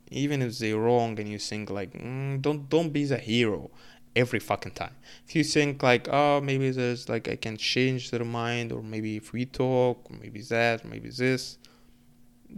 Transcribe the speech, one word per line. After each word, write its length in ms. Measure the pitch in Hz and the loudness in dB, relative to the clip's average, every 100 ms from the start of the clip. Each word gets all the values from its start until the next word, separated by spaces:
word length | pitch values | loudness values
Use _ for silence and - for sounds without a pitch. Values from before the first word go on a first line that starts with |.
| - | -10
even 320 | 127 143 143 | -4 -2 0
if 160 | 123 120 | -2 -2
they're 200 | 110 107 | -2 0
wrong 400 | 117 120 117 107 | 4 4 2 -2
and 80 | 104 | -6
you 100 | 104 | -6
think, 320 | - 107 101 | -6 -6 -6
like, 220 | 101 95 | -6 -8
"Mm, 500 | - 120 131 139 139 | -10 -8 -6 -4 -2
don't, 260 | 139 151 139 | 0 -2 2
don't 220 | 156 165 | 2 2
be 140 | 147 | 0
the 140 | 143 131 | 0 0
hero." 520 | 107 117 113 90 - - - - - | 2 4 4 2 -6 -16 -20 -20 -2
every 240 | 117 123 107 | 0 2 0
fucking 340 | - 101 95 | -2 -2 -4
time. 240 | - 90 - - - - | -8 -10 -10 -20 -20 -4
If 80 | 165 | 0
you 80 | |
think, 380 | 151 151 143 139 | 2 2 2 2
like, 260 | 131 120 - | 4 4 4
"Oh, 300 | 139 147 143 | 4 4 4
maybe 300 | 139 135 131 | 2 0 0
there's, 360 | 127 123 120 - | 0 0 -2 -4
like, 180 | 117 - | -4 -4
I 80 | - | -6
can 220 | 113 110 | -6 -4
change 520 | - 127 131 131 123 | 0 2 2 0 -4
their 140 | 117 | -4
mind, 480 | 117 117 117 120 117 | -2 -2 -2 -2 -4
or 100 | 120 | -6
maybe 340 | 110 110 107 107 | -6 -4 -4 -6
if 180 | - | -6
we 100 | 117 | -6
talk, 680 | 127 - 127 127 123 123 - | -4 0 2 4 4 0 -8
or 60 | 113 | -16
maybe 240 | 110 113 | -14 -12
that, 420 | 113 117 117 113 | -2 2 2 2
or 60 | 117 | -4
maybe 220 | 110 113 | -12 -8
this," 480 | 123 127 127 - - - _ - _ _ _ - _ - | 0 2 2 -2 -14 -20 _ -20 _ _ _ -20 _ -14